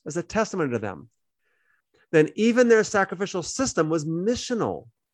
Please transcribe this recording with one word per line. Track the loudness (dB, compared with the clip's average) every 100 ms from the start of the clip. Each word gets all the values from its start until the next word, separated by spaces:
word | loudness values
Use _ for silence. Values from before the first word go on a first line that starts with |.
| -8
as | -8
a |
testimony | -4 -2 -2 -2 -2
to | -2
them. | -4 -10 -16 _ _ _ _ _ _ _ _ _ 0
Then | 2 2 2
even | 2 4 6
their | 6
sacrificial | 4 0 0 -2 -6 -6
system | -8 -4 -4 0 0
was | 0 -2
missional. | -4 -2 -4 -4 -4 -4 -4 -12 _ _